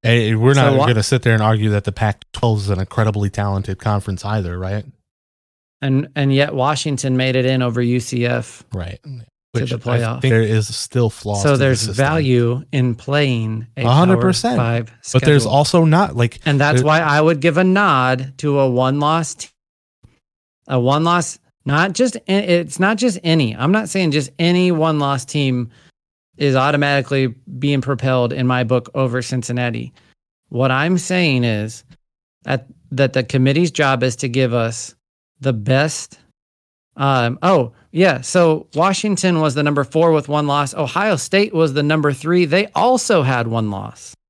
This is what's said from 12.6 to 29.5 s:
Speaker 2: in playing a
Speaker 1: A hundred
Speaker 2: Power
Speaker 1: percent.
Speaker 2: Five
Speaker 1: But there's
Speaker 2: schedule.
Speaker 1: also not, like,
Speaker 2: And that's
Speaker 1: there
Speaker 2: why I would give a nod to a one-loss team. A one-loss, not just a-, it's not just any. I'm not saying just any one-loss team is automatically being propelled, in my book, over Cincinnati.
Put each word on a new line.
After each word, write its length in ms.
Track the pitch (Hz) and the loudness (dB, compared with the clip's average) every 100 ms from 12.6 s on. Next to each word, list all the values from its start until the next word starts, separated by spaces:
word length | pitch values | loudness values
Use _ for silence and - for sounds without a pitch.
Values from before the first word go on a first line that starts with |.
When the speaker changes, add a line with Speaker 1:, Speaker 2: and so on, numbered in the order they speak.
| - | -4
Speaker 2:
in 220 | 143 123 117 | -2 0 -2
playing 720 | - 143 143 120 110 110 117 - | -2 0 0 0 -2 -6 -10 -4
a 60 | 120 | 2
Speaker 1:
A 40 | |
hundred 260 | 135 180 180 | 4 4 4
Speaker 2:
Power 60 | |
Speaker 1:
percent. 340 | 185 185 233 240 | 2 0 0 0
Speaker 2:
Five 340 | 117 117 113 - - | 0 -2 -6 -14 -2
Speaker 1:
But 100 | 127 | 2
there's 200 | 127 147 | 4 4
Speaker 2:
schedule. 120 | 113 139 | 4 0
Speaker 1:
also 280 | 147 175 165 | 2 2 4
not, 300 | 160 202 120 | 4 2 0
like, 220 | 120 - 160 | -2 -2 -2
Speaker 2:
And 140 | 139 | 0
that's 200 | 143 127 | 2 2
Speaker 1:
there 60 | 139 | 2
Speaker 2:
why 140 | 156 | 2
I 200 | 156 147 | 2 2
would 180 | 156 160 | 2 2
give 180 | 165 160 | 0 2
a 60 | |
nod 680 | 185 190 202 135 127 127 131 135 | 2 2 2 2 2 -2 -6 -6
to 200 | 151 143 | -2 0
a 100 | 135 | 2
one-loss 680 | 123 127 143 147 160 156 - | 2 0 0 0 0 -4 -10
team. 140 | - _ _ _ _ _ _ _ _ _ _ _ - | -18 _ _ _ _ _ _ _ _ _ _ _ -4
A 100 | 131 | -2
one-loss, 600 | 123 143 165 175 131 - _ _ - | 2 2 2 0 -2 -10 _ _ -2
not 280 | 147 190 | 0 0
just 220 | 170 254 - | 0 -2 -2
a-, 60 | - 196 202 175 | -2 -2 2 0
it's 200 | 156 - | -2 -2
not 180 | 190 214 | 0 2
just 200 | 247 185 | -2 -2
any. 320 | 170 160 120 110 | 0 2 0 -2
I'm 160 | 135 | 0
not 160 | 208 202 | 0 0
saying 220 | 196 175 | -2 0
just 200 | 143 135 - | 0 -4 -2
any 340 | 170 180 180 | 0 2 2
one-loss 520 | 165 160 151 143 135 - | 2 0 0 0 -2 -4
team 460 | 151 139 123 117 _ _ _ _ _ _ - | -2 -2 -2 -6 _ _ _ _ _ _ -4
is 180 | 143 131 | 0 2
automatically 720 | 135 143 143 143 131 139 131 117 - 127 | 2 0 0 0 0 -2 -2 -4 -16 -6
being 240 | 143 139 | -2 -2
propelled, 500 | 127 135 131 127 120 | -2 -4 0 0 0
in 120 | 127 127 | 0 0
my 160 | 127 | 0
book, 260 | 113 123 123 | 0 -2 -2
over 280 | - 131 123 | -4 -2 -2
Cincinnati. 720 | 120 127 - | -4 -6 -4